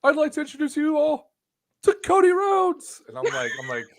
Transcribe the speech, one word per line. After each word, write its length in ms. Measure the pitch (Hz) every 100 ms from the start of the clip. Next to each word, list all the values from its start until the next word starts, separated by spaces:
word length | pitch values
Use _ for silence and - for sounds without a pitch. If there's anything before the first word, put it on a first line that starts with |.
I'd 140 | 269 294
like 160 | 302
to 80 | 294
introduce 360 | 302 277 294 -
you 200 | 302 311
all 320 | 294 302 _ _ _ _ _ _
to 140 | - 415
Cody 260 | - 381 370
Rhodes. 720 | 359 392 392 370 339 - - _
And 80 | 123
I'm 80 |
like, 260 | 127 135 120 120
I'm 60 | 131
like 160 | 120 117